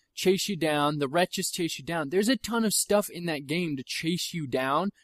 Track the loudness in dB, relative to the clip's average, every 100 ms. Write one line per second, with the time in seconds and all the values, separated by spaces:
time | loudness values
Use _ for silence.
0 | _ 0 2 2 0 -2 0 2 2 2
1 | 0 2 2 0 -4 -2 -4 -4 -4 -4
2 | 0 2 2 2 0 0 2 0 2 2
3 | 0 -4 -4 -4 -2 -2 -2 -4 -6 -4
4 | -2 -2 -2 -6 -2 0 2 2 0 -4